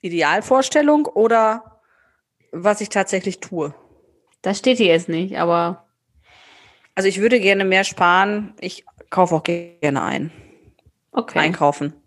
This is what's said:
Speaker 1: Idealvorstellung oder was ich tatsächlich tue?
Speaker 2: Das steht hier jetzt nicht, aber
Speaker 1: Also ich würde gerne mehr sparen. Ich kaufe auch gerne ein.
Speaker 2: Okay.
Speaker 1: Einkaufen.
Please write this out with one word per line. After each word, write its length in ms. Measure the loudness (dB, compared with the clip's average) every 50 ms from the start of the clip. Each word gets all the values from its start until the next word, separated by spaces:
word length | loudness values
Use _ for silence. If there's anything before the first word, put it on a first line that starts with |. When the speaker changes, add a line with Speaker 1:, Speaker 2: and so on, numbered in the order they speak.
Speaker 1:
Idealvorstellung 1040 | -8 -6 -2 0 2 2 2 0 0 2 2 2 2 2 0 2 4 4 4 2 2
oder 720 | -2 0 0 2 2 4 2 2 2 0 -2 -8 -18 _ _ _ _ _ _ _ _ _ _ _ _ _ _ _ _ -14
was 280 | -2 0 0 0 0
ich 80 | -4 -4
tatsächlich 520 | -2 -2 -2 0 -2 -4 -4 -6 -8 -8
tue? 340 | -14 -10 -6 -6 -6 -6 -8 -14 _ _ _ _ _ _ _ _ _ _ _ _ _
Speaker 2:
Das 160 | -6 -6 -2
steht 200 | 0 0 2 2
hier 80 | 4
jetzt 220 | 4 4 2 0 -2
nicht, 300 | -6 -6 -6 -6 -4 -4
aber 480 | -2 0 0 0 0 -2 -4 -8 _ _ _ _ _ _ _ _ _ _ _ _ _ _ -20 _ _ _ _ _ _ _ _
Speaker 1:
Also 140 | -2 0 0
ich 120 | 0 0
würde 200 | 0 2 2 4
gerne 240 | 4 4 2 2 2
mehr 200 | 2 2 0 0
sparen. 720 | 0 -2 2 2 4 4 4 2 2 -2 -6 -8 -10 -14 _
Ich 240 | -14 -14 -14 -14 _ -20 _ _ -18 _
kaufe 240 | 0 0 2 2 2
auch 80 | -2 -2
gerne 580 | -2 -6 -6 -6 -14 -14 _ -4 -2 -2 -2 -4
ein. 300 | -4 -4 -6 -6 -8 -10 -16 -20 -20 _ _ _ _ _ _ _ _ _ _ _ _ _
Speaker 2:
Okay. 260 | -6 -6 -4 -2 0
Speaker 1:
Einkaufen. 560 | 0 0 0 0 0 0 0 0 -6 -10 -10 _ _